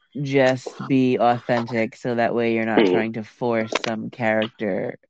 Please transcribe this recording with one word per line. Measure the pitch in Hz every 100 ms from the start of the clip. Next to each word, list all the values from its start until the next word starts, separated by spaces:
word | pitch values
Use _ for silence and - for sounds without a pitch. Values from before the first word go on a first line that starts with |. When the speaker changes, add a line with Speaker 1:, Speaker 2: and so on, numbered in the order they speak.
| _ -
Speaker 1:
just | 139 139 127 131 - - 131
be | 135 127 123
authentic | 117 120 - 120 117 117 110 -
so | 127
that | 117 117
way | 117 117
you're | 113 113
not | 107
Speaker 2:
Mm-hmm. | 101
Speaker 1:
trying | 90 110
to | 113
force | 107 - 123 113 110 -
some | 120 110 113
character, | - 113 110 110 - 107 95 120 -